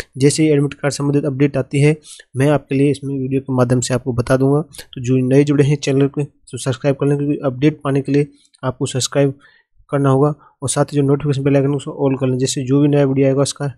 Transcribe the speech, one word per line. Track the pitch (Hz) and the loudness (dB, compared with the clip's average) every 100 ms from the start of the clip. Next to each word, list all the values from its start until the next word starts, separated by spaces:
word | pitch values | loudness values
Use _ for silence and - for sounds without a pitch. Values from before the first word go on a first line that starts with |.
| - 135 | -14 0
जैसे | 139 143 | 2 4
ही | 156 | 2
एडमिट | 143 143 | 2 0
कार्ड | - 143 | -2 -6
संबंधित | 135 143 143 151 | -2 0 0 -2
अपडेट | 131 143 143 | 0 0 0
आती | 127 143 | -4 2
है, | 147 156 - - - 123 | 2 2 -6 -20 -12 -2
मैं | 139 | 0
आपके | 143 - 135 | 0 0 0
लिए | 143 | 0
इसमें | 135 135 | 0 -4
वीडियो | 139 131 135 | -6 -4 -4
के | 135 | -2
माध्यम | 127 123 127 | 0 2 2
से | 120 | 0
आपको | 127 135 | -4 -4
बता | 120 117 135 | -4 0 2
दूंगा। | 135 143 | 2 2
तो | - - - - | -2 -12 -18 -10
जो | 120 131 127 | -2 0 2
नए | 139 | 2
जुड़े | 147 143 139 | 4 4 2
हैं, | 147 | 0
चैनल | 143 135 139 | 0 0 0
को | 143 143 _ _ | -2 -8 _ _
सब्सक्राइब | 123 - 123 147 135 | -10 -6 -4 -2 0
कर | 143 | 0
लें, | 143 | 0
क्योंकि | 143 143 | -2 -4
अपडेट | 139 127 147 151 | -4 0 -2 0
पाने | 143 139 | -4 -2
के | 135 | 0
लिए | 139 147 _ _ _ | 0 -2 _ _ _
आपको | 131 127 131 | -8 -4 -4
सब्सक्राइब | 131 - 143 139 139 _ _ _ _ - | -4 -4 0 0 -2 _ _ _ _ -6
करना | 143 139 | -2 2
होगा | 135 147 151 _ - | 2 2 -2 _ -12
और | 131 | -6
साथ | - 143 | -2 -2
ही | 143 | 0
जो | |
नोटिफिकेशन | 135 143 147 135 | 0 0 0 -2
बेल | 139 139 | 2 2
आइकन, | 135 143 | 0 -2
उसको | 156 147 | -6 -4
ऑल | 139 131 | -2 0
कर | 131 | -2
लें, | 127 | -2
जिससे | 131 - 127 | -2 -4 0
जो | 139 | 2
भी | 147 | 2
नया | 143 139 | 2 2
वीडियो | 135 135 | 2 0
आएगा, | 135 | 0
उसका | 139 - 143 | -2 -4 -8